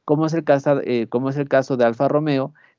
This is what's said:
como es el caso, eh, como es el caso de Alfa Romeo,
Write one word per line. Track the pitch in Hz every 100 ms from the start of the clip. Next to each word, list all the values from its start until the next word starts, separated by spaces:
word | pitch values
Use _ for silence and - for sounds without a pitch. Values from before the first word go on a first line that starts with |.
| -
como | 151 160
es |
el | 160
caso, | 151 139 147 139
eh, | - 120 113
como | 120 135
es | 143
el | 135
caso | 135 127 131
de | 117
Alfa | 113 139
Romeo, | 147 156 135 135 - _